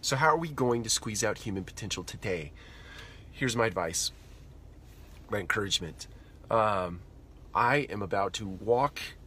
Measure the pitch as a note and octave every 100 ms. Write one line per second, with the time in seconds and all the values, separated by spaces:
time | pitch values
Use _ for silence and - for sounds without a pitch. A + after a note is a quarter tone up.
0 | - C3 D#3 D#3 E3 C#3+ B2+ A#2+ A2+ -
1 | A#2 G#2 G#2+ - - F#2+ F#2 - G#2 -
2 | F2 - G#2+ F2+ C#2+ - - - - -
3 | - - - - B2+ A2+ A2+ F#2 E2 E2
4 | - - - - - - - - - -
5 | - - - G#2 F2 - G2+ - E2 D2
6 | - - - - - A2+ G#2+ G2+ F2+ F2
7 | - - - - - - A#2+ C#3+ C3+ G#2
8 | G2 G2+ G2 - G2+ F#2 G#2 A#2+ C#3+ -
9 | - -